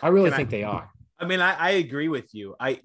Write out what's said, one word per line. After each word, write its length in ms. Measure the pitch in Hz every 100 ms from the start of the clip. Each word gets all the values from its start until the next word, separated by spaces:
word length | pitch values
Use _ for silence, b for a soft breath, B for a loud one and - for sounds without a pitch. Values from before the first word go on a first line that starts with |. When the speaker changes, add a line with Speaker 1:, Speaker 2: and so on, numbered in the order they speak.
Speaker 1:
I 60 | 156
really 200 | 196 175
Speaker 2:
can 40 | 139
I 20 |
Speaker 1:
think 140 | 120
they 120 | 110
are. 280 | 104 90 - _ - -
Speaker 2:
I 80 | 175
mean, 160 | 185
I, 120 | 185
I 160 | 185 180
agree 380 | 196 143 143 160
with 220 | 139 - 107
you. 200 | 98 -
I, 160 | 131 127